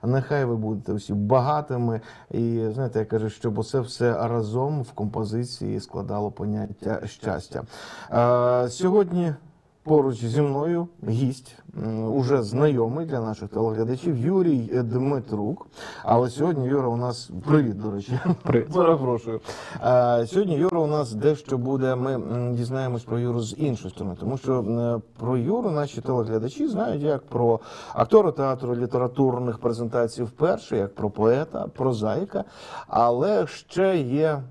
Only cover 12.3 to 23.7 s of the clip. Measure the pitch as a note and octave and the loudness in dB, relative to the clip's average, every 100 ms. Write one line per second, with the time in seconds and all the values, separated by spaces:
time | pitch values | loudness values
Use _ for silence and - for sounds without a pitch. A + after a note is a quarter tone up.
12.3 | C#3 G#2+ B2 D3+ C3 A2+ C3+ E3 C3+ A2+ | 2 2 2 4 4 2 0 -4 -4 -4
13.3 | G#2+ G#2 - A2+ A2 A2+ C3 F3 C3+ C3 | -6 -6 -2 0 0 -2 -2 -2 0 2
14.3 | F#3+ F3 C#3 A2+ B2+ A#2+ B2 C3 C#3+ A2+ | 2 4 2 0 -2 0 0 0 -2 -2
15.3 | G#2+ G#2 E3 - - - - - A#2 B2 | -4 -2 -4 -10 -18 -16 -10 2 4 4
16.3 | - D#3 D#3+ B2+ C#3+ B2+ A#2 B2 A#2 - | 0 0 0 0 0 0 0 -2 -6 -10
17.3 | F2+ C#3+ D3+ C3 G2+ G#2+ G2+ G2+ B2 F3+ | -12 4 4 4 0 -4 -6 -4 -4 0
18.3 | F3 - A#2+ A2+ F3 E3+ E3 C3 A#2 A2+ | -2 2 2 2 4 6 4 2 -2 -2
19.3 | A2 - - - - - B2 A#2+ A#2+ A#2 | -8 -8 -14 -12 -4 4 6 6 4 2
20.3 | F#3 G3+ D3 F3+ F3 D3+ D3+ C3 G#2+ C#3 | 2 2 4 2 2 2 2 -2 2 2
21.3 | D3 - C3 B2 C3+ C3 C3 C3 C3 D#2 | 2 0 -2 0 0 2 0 0 -2 -2
22.3 | A#2+ B2 A#2+ A#2+ C3 C3 B2 - A#2 A#2+ | -2 -2 -2 -2 -2 -2 -4 -4 -2 0
23.3 | A#2 A2 - D3+ | -2 -4 -2 -2